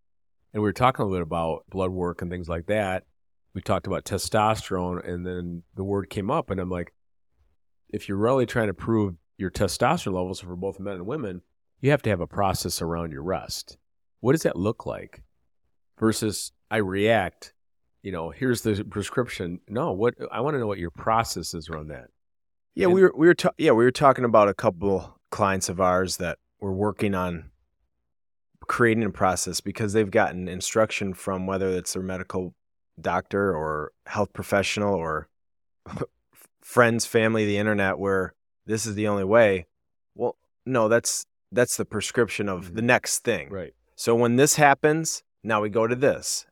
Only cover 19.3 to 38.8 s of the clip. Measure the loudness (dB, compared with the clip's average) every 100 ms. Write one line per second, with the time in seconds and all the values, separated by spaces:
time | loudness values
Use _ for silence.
19.3 | -4 -8 -8 _ -4 -4 0 -2 -2 -10
20.3 | -4 -2 -2 -4 -4 -6 -6 0 2 2
21.3 | -4 -8 -10 -10 -12 -10 -14 -18 _ _
22.3 | _ _ _ _ 0 4 6 6 8 6
23.3 | 6 2 2 4 6 6 6 6 6 6
24.3 | 6 6 4 0 0 0 0 -2 -20 _
25.3 | 0 2 2 -2 2 4 4 0 -4 -6
26.3 | -6 _ _ -6 -2 -2 0 -2 0 -2
27.3 | -6 -12 _ _ _ _ _ _ _ _
28.3 | _ _ _ -8 2 2 2 0 0 0
29.3 | 0 -4 -6 -8 -6 -2 0 2 2 0
30.3 | -2 -8 -8 -4 0 0 0 -6 -6 -6
31.3 | -4 -4 -2 -2 -2 -4 -6 -6 -8 -6
32.3 | -6 -6 -12 _ _ _ -8 -2 -2 -2
33.3 | 0 2 0 -2 -4 -6 _ -10 -4 -4
34.3 | -4 0 0 2 0 0 0 -2 -4 -6
35.3 | _ _ _ _ _ -16 -10 -10 _ _
36.3 | _ -20 _ -4 4 4 4 0 2 2
37.3 | 2 0 0 0 0 0 0 0 0 0
38.3 | _ _ _ -6 -4